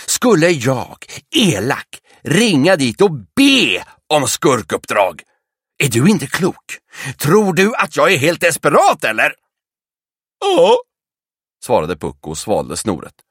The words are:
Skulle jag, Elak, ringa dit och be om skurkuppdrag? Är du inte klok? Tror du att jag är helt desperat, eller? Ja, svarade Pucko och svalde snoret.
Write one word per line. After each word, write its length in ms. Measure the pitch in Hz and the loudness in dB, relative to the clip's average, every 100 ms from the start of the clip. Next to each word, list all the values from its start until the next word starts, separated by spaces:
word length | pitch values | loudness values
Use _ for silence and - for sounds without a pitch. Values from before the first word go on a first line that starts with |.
| - | -8
Skulle 440 | - 247 175 170 | -2 2 4 2
jag, 480 | 156 120 127 90 - - - - 302 | 0 -2 -4 -6 -16 -20 -20 -4 0
Elak, 640 | 196 101 120 - - - _ _ | 0 0 -4 -6 -10 -20 _ _
ringa 520 | 127 170 233 147 165 180 | -2 0 2 2 4 2
dit 260 | 127 - | 0 0
och 100 | 196 139 92 - | 0 -2 -6 0
be 500 | 277 262 135 87 - _ - | 2 2 0 -4 -8 _ -2
om 200 | 151 123 | -2 0
skurkuppdrag? 920 | - 156 120 - 98 - 107 92 - - _ _ _ _ - | -2 0 0 -2 -8 -2 0 0 -2 -18 _ _ _ _ -6
Är 60 | 147 | -2
du 200 | 117 170 | 2 2
inte 180 | 196 139 | 2 -2
klok? 500 | - 185 - - - _ - 135 - | -4 -4 -4 -14 -20 _ -16 -14 -6
Tror 360 | 143 208 196 | 2 2 2
du 220 | 175 202 - | 0 0 -2
att 200 | 190 - | -4 0
jag 180 | 160 | 0
är 40 | 180 | 2
helt 240 | - 160 | 0 0
desperat, 600 | 170 156 147 208 403 - | -2 -2 0 2 2 0
eller? 300 | 123 110 147 - _ _ _ _ _ _ _ _ _ _ | -4 -2 -4 -4 _ _ _ _ _ _ _ _ _ _
Ja, 380 | 392 359 185 349 - _ _ _ _ _ _ _ | 0 2 4 2 -2 _ _ _ _ _ _ _
svarade 340 | - 107 80 90 | -2 -2 -2 -6
Pucko 320 | 71 - 76 | -10 -12 -14
och 80 | 78 | -10
svalde 400 | - 87 65 78 | -4 -4 -4 -8
snoret. 360 | 110 76 - _ _ | -8 -8 -10 _ _